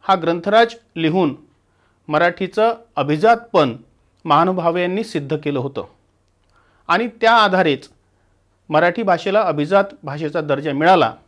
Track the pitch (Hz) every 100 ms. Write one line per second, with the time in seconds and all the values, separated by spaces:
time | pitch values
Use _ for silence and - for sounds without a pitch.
0 | - 190 160 170 202 214 233 - _ -
1 | 160 180 160 - _ _ _ _ _ _
2 | - 151 170 175 185 214 226 226 _ -
3 | 139 151 220 233 233 185 139 110 _ _
4 | _ _ 165 147 175 185 170 175 180 190
5 | 226 - 139 151 151 143 131 135 - _
6 | _ _ _ _ _ _ _ _ - 175
7 | 240 233 220 233 208 185 170 131 - _
8 | _ _ _ _ _ _ _ 156 175 175
9 | 208 170 190 202 190 147 147 196 196 -
10 | 147 147 156 160 151 139 151 139 160 185
11 | 117 -